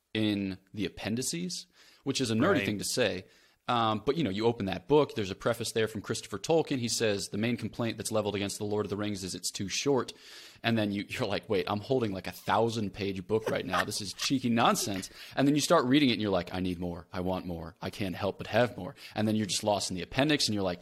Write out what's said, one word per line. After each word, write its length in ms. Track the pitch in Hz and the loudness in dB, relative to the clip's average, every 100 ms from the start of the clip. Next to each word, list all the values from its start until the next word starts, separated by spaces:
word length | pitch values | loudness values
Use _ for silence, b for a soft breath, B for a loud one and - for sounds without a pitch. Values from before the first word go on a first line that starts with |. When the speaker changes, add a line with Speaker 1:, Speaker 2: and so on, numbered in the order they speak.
| _ | _
Speaker 1:
in 460 | 107 107 101 98 92 _ 104 | -2 0 0 -2 -6 _ -6
the 100 | 90 | -6
appendices, 800 | - 101 113 131 170 175 - - b b b | -4 -4 -2 -2 -4 -6 -8 -12 b b b
which 180 | 139 135 | -4 0
is 80 | 123 | 2
a 60 | 110 | 4
nerdy 160 | 160 170 | 4 4
Speaker 2:
Right. 80 | 101 | 2
Speaker 1:
thing 100 | 104 | -2
to 60 | |
say. 420 | 92 - 107 92 - b b b - | -2 0 0 0 -8 b b b -2
Um, 340 | 120 113 107 - | 2 2 2 0
but, 120 | 139 | 0
you 60 | 123 | 0
know, 40 | |
you 160 | 98 117 | 2 2
open 200 | 117 98 | 2 0
that 240 | 90 - | -2 4
book, 260 | 147 135 - | 4 4 0
there's 160 | 95 | -4
a 40 | 95 | -2
preface 360 | 123 113 110 | -2 0 -2
there 160 | 117 107 | 0 0
from 140 | 107 | -2
Christopher 360 | - 113 - 101 | -6 -6 -6 -6
Tolkien. 420 | - 160 147 139 | 2 2 2 -2
He 100 | 117 | -2
says, 400 | - 113 101 - | 0 0 0 -2
"The 80 | 104 | -2
main 180 | 117 120 | -2 -2
complaint 400 | 110 - 117 110 | -4 -4 -4 -4
that's 140 | 98 | -2
leveled 240 | 110 101 98 | 0 0 -2
against 220 | 101 - | -4 -4
The 80 | 104 | -2
Lord 200 | 104 101 | -2 0
of 40 | |
the 80 | 101 | -2
Rings 260 | 104 98 | -2 -4
is 100 | 92 87 | -6 -6
it's 140 | - | -6
too 200 | - 98 | -4 -4
short." 420 | - 139 131 - B B B B B 117 | -2 2 2 0 B B B B B 0
And 120 | 113 | 2
then 140 | 104 | 2
you, 140 | 101 - | -2 -4
you're 200 | - 110 | -4 -2
like, 200 | 95 - | -2 0
"Wait, 160 | 101 - | 0 0
I'm 100 | 104 | -2
holding, 320 | 101 131 113 | 0 0 0
like, 160 | 95 92 | -2 -6
a 40 | |
thousand-page 920 | - - 101 117 113 98 95 101 95 90 | -6 0 2 2 0 -4 -4 -4 -4 -2
book 240 | 110 - | -2 0
right 160 | - 87 | -4 -2
now. 200 | 90 104 | -2 -2
This 160 | - | -4
is 100 | 95 | -8
cheeky 360 | - - 135 120 | -6 -2 0 2
nonsense." 600 | 113 147 196 - 95 - B B - | 4 4 4 0 -4 -6 B B 2
And 100 | 139 | 4
then 80 | 147 | 4
you 60 | |
start 240 | - 170 127 | 6 4 6
reading 240 | 143 135 | 6 6
it 40 | |
and 80 | 98 | 4
you're 80 | 107 | 2
like, 240 | 92 87 | 2 0
"I 60 | 90 | -2
need 180 | 92 87 | -2 -2
more. 300 | 87 85 87 | -4 -6 -8
I 80 | 92 | -4
want 240 | 90 92 92 | -2 -2 -4
more. 280 | 82 82 - | -8 -8 -10
I 80 | 95 | -10
can't 260 | - 95 85 | -4 -6 -2
help 200 | 98 - | -4 -4
but 100 | - | 0
have 300 | 107 120 - | 2 2 0
more." 180 | 92 B B 107 | -12 B B -2
And 120 | 110 | 0
then 80 | 107 | 0
you're 80 | 107 | 0
just 180 | - | 0
lost 260 | 107 98 - | 2 0 0
in 60 | 90 | -6
the 80 | |
appendix 420 | 82 - 151 147 - | -4 0 2 2 0
and 60 | |
you're 80 | 104 | 0
like, 180 | 92 87 | -2 -2